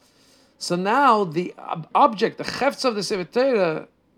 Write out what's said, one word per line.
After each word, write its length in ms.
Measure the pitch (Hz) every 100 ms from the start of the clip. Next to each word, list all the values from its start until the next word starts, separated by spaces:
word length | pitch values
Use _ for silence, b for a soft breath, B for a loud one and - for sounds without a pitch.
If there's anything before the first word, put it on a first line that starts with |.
| b b b b b b
So 160 | - 175
now 480 | 190 247 277 214
the 300 | 196 151 180 -
ob-, 280 | - 170 151
object, 460 | 196 285 202 214 -
the 40 |
chefts 400 | 147 - 339 277
of 120 | 262 208
the 80 |
Sefer 220 | 180 208 175
Torah, 640 | 220 269 233 175 156 - _ _